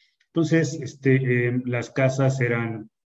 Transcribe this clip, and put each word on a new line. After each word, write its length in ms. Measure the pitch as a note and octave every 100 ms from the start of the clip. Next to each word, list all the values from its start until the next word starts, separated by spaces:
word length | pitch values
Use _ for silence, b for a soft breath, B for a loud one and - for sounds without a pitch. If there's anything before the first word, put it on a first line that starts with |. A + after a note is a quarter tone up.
| _ _ _
Entonces, 520 | E3 D#3+ E3 D#3 -
este, 680 | - - C3+ C3 B2+ B2 B2
eh, 140 | B2
las 260 | B2 A#2+ A#2
casas 500 | - C3 C3+ C3 C3
eran, 500 | A#2+ A#2 A2+ A2 - _ _